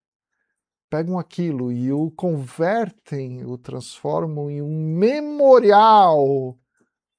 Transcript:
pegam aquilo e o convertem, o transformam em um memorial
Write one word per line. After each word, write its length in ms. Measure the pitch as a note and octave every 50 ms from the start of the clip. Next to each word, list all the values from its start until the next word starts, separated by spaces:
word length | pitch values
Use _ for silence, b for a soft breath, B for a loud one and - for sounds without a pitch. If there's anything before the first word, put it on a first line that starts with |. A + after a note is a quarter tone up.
| _ _ _ _ _ _ _ _ _ _ _ _ _ _ _ _ _ _ D#3
pegam 240 | D#3 E3 F3 F#3 F3+
aquilo 540 | D#3+ - - - F3 E3 C#3+ B2 B2+ B2
e 200 | A#2+ A#2+ B2 C3
o 160 | C#3 D3 D#3+ D#3+
convertem, 1300 | D#3+ - F#3 F3 D#3+ C#3 C3 B2 - - E3 F3+ G#3+ A#3 A3 F3 - _ _ _ D3+ C#3 C3 B2+ B2 B2+ B2+
o 140 | B2 B2+ B2
transformam 920 | B2 C3 C3 B2+ A#2+ - - - - C#3+ D#3 E3 E3+ D#3+ D3+ D3 D3 D3
em 140 | D3 D3
um 320 | D3 D3 D#3 D#3 D#3 D#3 D#3+
memorial 1600 | F3 G3+ A#3+ C#4+ D4+ D4 D4 D4 D4 C#4 C4+ B3+ B3 A#3+ G3+ G3+ G#3 A3 A3 A3 G#3 F#3+ E3+ D#3 D3 C#3 C3+ C#3 C3+ C3 B2+ B2 - _ _ _ _ _ _ _ _ _ _ _